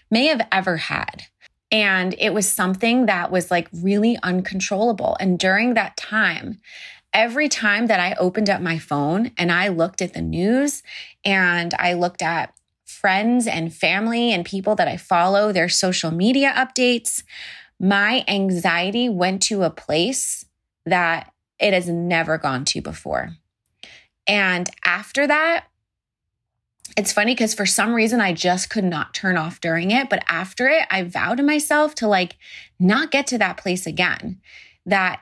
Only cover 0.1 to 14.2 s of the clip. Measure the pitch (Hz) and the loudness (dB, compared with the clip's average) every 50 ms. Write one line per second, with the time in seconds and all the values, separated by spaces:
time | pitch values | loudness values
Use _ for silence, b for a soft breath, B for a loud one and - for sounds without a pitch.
0.1 | 220 226 269 311 311 226 - - - 190 185 185 170 156 - - - - - - | 2 2 4 2 2 2 0 0 -2 -2 0 0 -2 -2 -4 -4 -4 -4 -4 -6
1.1 | - - - - _ b b b _ _ _ _ 214 220 208 202 190 185 180 190 | -10 -14 -20 -20 _ b b b _ _ _ _ 0 2 2 2 2 2 0 -2
2.1 | 185 - - 220 165 214 190 - - - 185 185 190 185 - 233 233 254 254 208 | -2 -2 -2 0 0 0 0 0 0 0 0 0 0 0 0 2 2 4 2 2
3.1 | 196 175 175 - 180 185 175 - 180 175 170 - - 170 170 196 202 208 208 233 | 2 0 -2 -2 -2 -2 0 0 0 -2 -2 -4 -8 -4 0 0 2 4 4 2
4.1 | 240 - - 180 180 185 185 - 190 190 185 - 202 190 220 240 220 190 - - | 2 0 -2 -2 -2 -2 -2 -2 -4 -4 -4 -2 -2 0 2 0 0 0 0 -2
5.1 | - - 196 190 180 165 - 185 190 202 226 247 240 220 196 - - - - - | -2 0 0 0 0 2 2 2 2 2 2 2 2 0 0 -2 -6 -12 -10 -4
6.1 | 208 220 214 185 165 - - - 214 B B B B B B B B B B _ | 0 0 2 2 0 -2 -6 -10 -12 B B B B B B B B B B _
7.1 | - 202 226 240 233 285 302 285 - - 226 208 202 214 240 226 214 180 175 185 | 2 2 2 2 2 0 0 0 0 0 0 0 2 2 2 2 2 2 2 0
8.1 | 202 - 185 185 185 220 214 202 196 - 180 165 165 160 - - 147 143 143 147 | 0 0 0 0 2 0 0 2 0 0 0 -2 -4 -4 -4 -4 -2 0 0 0
9.1 | 170 196 233 262 - - 175 175 170 175 190 208 185 160 165 190 185 - 185 175 | 0 0 -2 -2 -2 -2 0 0 2 2 2 0 2 0 0 0 0 -4 -6 -6
10.1 | - 160 165 160 160 165 185 208 240 262 285 294 285 - B B B B B B | -6 -6 -6 -4 -2 0 2 2 2 2 2 0 -2 -6 B B B B B B
11.1 | B B - 202 196 190 185 180 175 175 170 170 - - - 180 175 175 175 180 | B B -2 0 2 2 2 2 2 0 -2 -2 -2 0 0 0 2 2 0 -2
12.1 | 180 - 180 160 170 160 131 - - _ _ _ _ _ _ - - - - 202 | -2 -2 -4 -2 -2 -2 -4 -6 -10 _ _ _ _ _ _ -20 -12 -2 0 2
13.1 | 185 196 214 233 247 247 233 220 - 165 160 165 160 - - 160 175 196 220 226 | 2 2 2 2 2 2 2 0 -2 -2 -4 -6 -4 -2 0 0 2 2 0 0
14.1 | 233 233 | 0 0